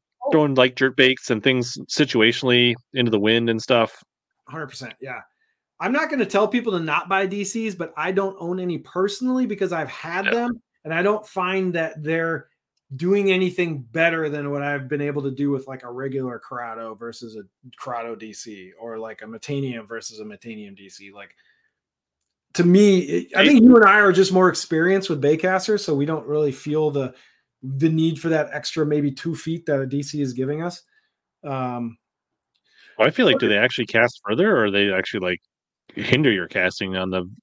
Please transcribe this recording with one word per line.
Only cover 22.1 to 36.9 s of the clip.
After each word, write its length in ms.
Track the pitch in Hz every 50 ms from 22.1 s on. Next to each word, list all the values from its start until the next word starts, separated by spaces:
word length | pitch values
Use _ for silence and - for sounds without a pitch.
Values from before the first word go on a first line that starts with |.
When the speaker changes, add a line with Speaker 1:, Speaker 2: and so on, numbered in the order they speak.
| _ _ _ _ _ _ _ _ -
Speaker 1:
to 100 | - 175
me, 360 | 175 180 202 208 202 190 180
it, 360 | 143 143 165 175 - - -
I 80 | - -
Speaker 2:
Hey. 60 | 285
Speaker 1:
think 140 | 294 233 226
you 120 | 247 247
and 80 | 226 214
I 160 | 190 202 214
are 140 | 208 190 170
just 180 | 185 190 190
more 160 | 185 185 185
experienced 640 | 180 - - - - 165 160 170 185 196 196 190 -
with 120 | 160 135
baitcasters, 600 | 135 143 156 160 180 185 190 185 185 - 214 202
so 120 | - 170 147
we 120 | 139 147
don't 200 | 156 160 151 -
really 280 | 143 147 151 151 143 131
feel 380 | - - 156 147 156 156 151
the, 220 | 139 143 131 131 - _ _ _ _ _ _ _ _ _ 131
the 220 | 131 135 135 160
need 320 | 160 160 160 160 165 156 -
for 80 | -
that 220 | 165 160 151 147 -
extra 340 | 139 147 - - - 160 156
maybe 240 | 151 147 147 147 143
two 240 | 135 - - 170 151
feet 320 | 131 - 160 165 170 -
that 140 | 160 143 135
a 60 | 135
D 160 | 127 135 143 143
C 180 | 143 - 147
is 120 | 143 127 120
giving 280 | 123 131 135 147 156
us. 220 | 170 175 175 - _ _ _ _ _ _ _ _ _ _ _ _ -
Um, 520 | 143 135 131 127 123 123 120 120 117 113 _ _ _ _ _ _ _ _ _ _ _ _ _ _ _ _ _ _ - _ -
Speaker 2:
Well, 80 | 110
I 40 | 135
feel 140 | - - 240
like, 140 | 165 120 -
do 60 | 123
Speaker 1:
okay. 100 | 107 104
Speaker 2:
they 20 |
actually 280 | 101 117 127 - - 113
cast 340 | - - 113 120 120 - - -
further, 340 | 101 110 143 190 220 190 127
or 80 | 107 101
they 220 | 98 101 101 101 95
actually, 280 | 95 92 - - 104
like, 180 | 92 90 87 - - _ _ _ _ _ _ _ _ - _
hinder 340 | - - - 127 139 151 127
your 200 | 104 92 87 -
casting 480 | - 101 90 92 - - 98 95